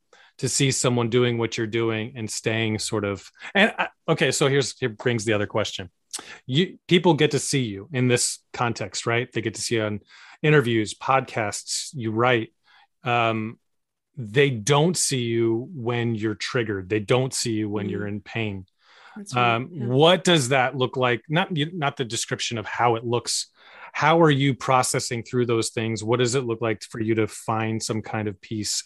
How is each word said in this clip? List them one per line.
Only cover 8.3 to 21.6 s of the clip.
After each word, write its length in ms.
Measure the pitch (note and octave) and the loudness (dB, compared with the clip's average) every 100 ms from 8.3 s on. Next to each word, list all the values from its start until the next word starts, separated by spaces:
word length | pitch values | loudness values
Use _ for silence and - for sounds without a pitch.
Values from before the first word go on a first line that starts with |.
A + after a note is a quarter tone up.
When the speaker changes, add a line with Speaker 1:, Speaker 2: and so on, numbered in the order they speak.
| - _ | -6 _
Speaker 1:
context, 540 | - A#2+ A2+ G2+ - A#2 | -2 -2 -2 -6 -6 -2
right? 260 | A#2 B2+ | -2 -2
They 80 | A#2 | -4
get 140 | A2 | -4
to 80 | - | -6
see 140 | - A#2 | -2 0
you 60 | |
on 180 | G#2+ G#2 - - - - | 0 -4 -10 -20 -20 -2
interviews, 520 | D3+ D3+ A#2+ A2+ G2+ | 4 6 4 2 0
podcasts, 920 | - - C3+ B2 B2 G#2 - - - - | -4 0 0 0 -4 -4 -4 -6 -8 -8
you 200 | C#3+ A2+ | -6 -4
write. 400 | A2 B2 A#2+ A#2+ _ _ _ _ _ | 2 4 2 0 _ _ _ _ _
Um, 560 | B2 A#2+ A2+ A2 A2 - _ _ _ _ _ C#3+ | -2 0 2 0 -6 -10 _ _ _ _ _ -12
they 340 | G#2 B2+ C#3+ | -2 2 2
don't 460 | A#2 G2+ C#3+ E3+ - | 2 2 4 4 2
see 260 | - C3 | -2 -2
you 460 | A#2 A#2 A2+ A2+ D3+ | 0 2 2 0 -4
when 400 | D3+ A2+ A#2+ A#2 | -8 -4 -2 0
you're 200 | A2 A2 | 0 -2
triggered. 540 | G#2 - B2+ A2 G2 F#2 | -4 -4 -2 -2 -4 -2
They 120 | G#2+ | -2
don't 320 | G2 B2 C3 | 2 2 0
see 180 | - A#2+ | -2 -2
you 160 | G#2+ G#2+ | -2 -2
when 200 | G#2 G2 | -4 -4
you're 160 | G2+ | -6
Speaker 2:
Mm. 40 | G2+ | -6
Speaker 1:
in 120 | G#2 | -8
pain. 460 | - A2+ G#2+ G2 F#2 _ _ - - G#3+ | -8 -6 -6 -6 -14 _ _ -20 -20 -18
Speaker 2:
That's 180 | G3+ | -6
right. 200 | B2 A#2+ A2+ | 0 2 0
Speaker 1:
Um, 140 | C3 | -4
Speaker 2:
Yeah. 140 | E3+ A#2+ | -8 0
Speaker 1:
what 380 | C3 E3 F#3 | 4 6 6
does 240 | F3+ E3 B2 | 4 2 4
that 280 | C3+ B2+ C3+ | 2 0 0
look 200 | B2+ C3 | -2 0
like? 260 | B2 A#2 - | 0 0 -2
Not, 220 | D#3 F3 | -2 -2
not 440 | D#3+ | -4